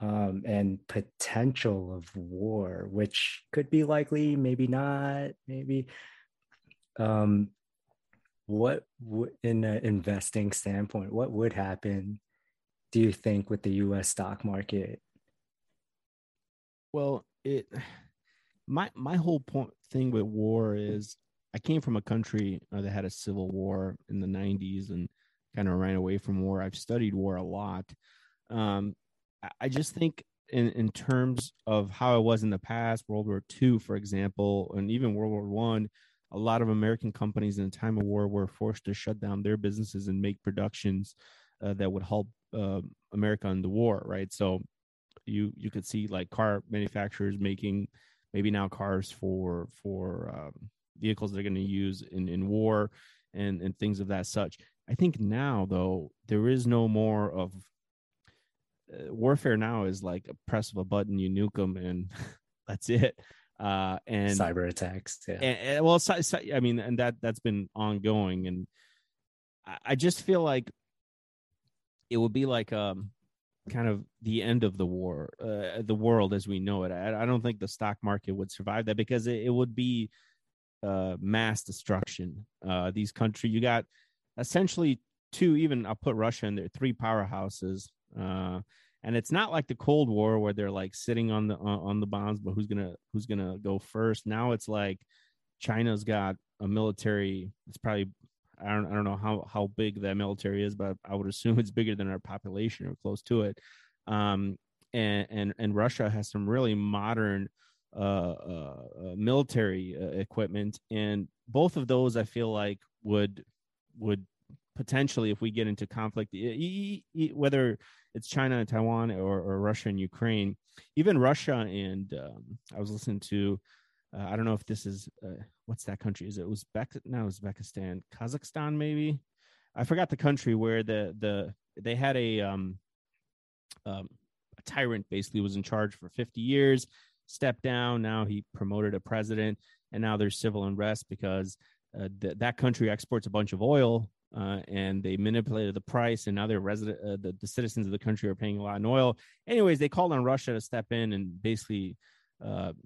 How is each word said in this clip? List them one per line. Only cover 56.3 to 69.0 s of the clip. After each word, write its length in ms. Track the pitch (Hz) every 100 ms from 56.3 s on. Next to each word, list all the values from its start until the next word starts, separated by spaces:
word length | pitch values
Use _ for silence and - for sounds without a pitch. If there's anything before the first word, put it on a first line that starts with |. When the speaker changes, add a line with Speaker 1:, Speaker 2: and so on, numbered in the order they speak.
| 107 113
Speaker 2:
is 180 | 131 120
no 220 | 120 113
more 440 | 107 110 107 104
of, 220 | 92 92 95 - _ _ _ _ _ _ _ _ _ _ _ _
uh, 200 | - 67
warfare 440 | 113 117 143 143 110
now 280 | 110 117 95
is 160 | 95
like 240 | 95 90 -
a 60 | - -
press 240 | 110 107
of 60 | 98
a 60 |
button, 360 | 95 101 101 98
you 100 | 95
nuke 320 | 95 104 -
'em, 160 | 95 95
and 340 | 90 90 92 - - -
<laughs> 280 | _ _ -
that's 220 | 98 -
it. 300 | 117 131 - - - _ -
Uh, 400 | 104 98 95 92 -
and 320 | 107 101 98
Speaker 1:
Cyber 280 | 87 85 87
attacks, 520 | 87 90 95 - - -
yeah. 80 | 87
Speaker 2:
and, 220 | 131 117
and, 260 | 120 143 160
well, 140 | 170
cy-, 220 | - 175
cy-, 300 | 151 185 -
I 60 | 139
mean, 200 | 123 117
and 200 | 110 120
that, 160 | 120 117
that's 180 | 117 110
been 300 | 117 104 95 107
ongoing, 720 | 107 104 104 107 98 92 92
and 200 | 90 92 _ _ _